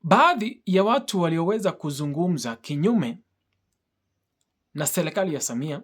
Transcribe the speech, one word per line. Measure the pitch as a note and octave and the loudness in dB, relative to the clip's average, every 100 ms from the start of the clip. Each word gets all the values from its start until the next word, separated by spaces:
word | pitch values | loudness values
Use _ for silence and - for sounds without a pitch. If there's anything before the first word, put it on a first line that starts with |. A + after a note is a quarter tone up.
Baadhi | E3 G3+ D#4+ D4+ G#3+ - - | 4 6 6 4 -4 -6 0
ya | F#3 | 2
watu | G3+ C4 - G3 | 4 2 0 -2
walioweza | E3+ E3 E3+ A3 G3+ | 0 0 0 0 -2
kuzungumza | - D#3 C#3 D3 C#3+ F3+ D#3+ A#2+ A2+ | -4 -8 -6 -4 -2 0 0 -4 -10
kinyume | - D3 F3+ A#3 B2+ A#2 _ _ _ _ _ _ _ _ _ _ _ _ _ _ _ | -6 0 2 2 0 -6 _ _ _ _ _ _ _ _ _ _ _ _ _ _ _
na | D3 D3 | -6 -4
serikali | - D#3+ F3+ F#3 | -2 -2 -2 -4
ya | D3 | -4
Samia | - A#2+ D3+ C#3+ | -4 -4 -6 -8